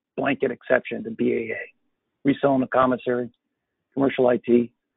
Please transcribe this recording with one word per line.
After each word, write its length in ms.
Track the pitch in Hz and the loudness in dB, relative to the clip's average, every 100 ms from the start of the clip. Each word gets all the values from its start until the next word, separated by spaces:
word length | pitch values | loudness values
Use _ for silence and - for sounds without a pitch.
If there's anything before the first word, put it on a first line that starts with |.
| _ - | _ -6
blanket 340 | 135 135 123 | -4 0 -2
exception 520 | 120 - 127 - 113 | -4 -2 -2 -2 -10
to 60 | 110 | -8
B 220 | 113 120 | -2 -2
A 220 | 120 113 | -2 -4
A. 40 | 113 - _ _ _ _ _ | -8 -12 _ _ _ _ _
Resale 300 | 139 135 143 | -2 0 2
in 60 | 135 | 2
the 80 | 127 | 0
commissary, 600 | 127 131 123 - 123 120 _ _ _ _ _ _ | 2 2 0 -2 -4 -4 _ _ _ _ _ _
commercial 340 | - 139 135 123 | -2 0 2 2
I 80 | 123 | 2
T, 340 | - 120 117 _ _ | 4 2 2 _ _